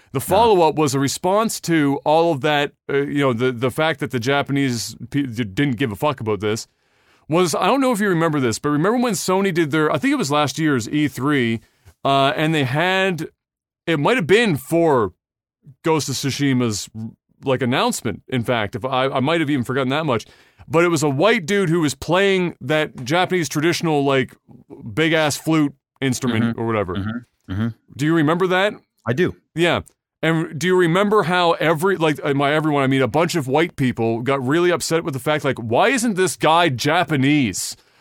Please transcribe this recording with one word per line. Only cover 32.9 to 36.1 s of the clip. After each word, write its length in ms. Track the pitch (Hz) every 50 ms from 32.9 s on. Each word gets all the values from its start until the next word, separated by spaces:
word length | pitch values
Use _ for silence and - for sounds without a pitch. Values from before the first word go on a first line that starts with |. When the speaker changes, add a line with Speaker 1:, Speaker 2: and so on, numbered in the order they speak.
| 135 135
Speaker 1:
a 80 | 131 120
bunch 260 | - 151 175 170 -
of 100 | 175 135 131
white 260 | 131 151 170 175 -
people 460 | - 139 127 113 - 113 113 117 113
got 200 | 120 123 139 139
really 280 | 131 123 147 170 175 180
upset 320 | 175 151 - - 160 165 165
with 100 | 170 139
the 60 | 131
fact, 240 | - 156 151 151 -
like, 140 | 143 127 131
"Why 300 | 123 113 110 135 175 220
isn't 240 | 269 254 214 247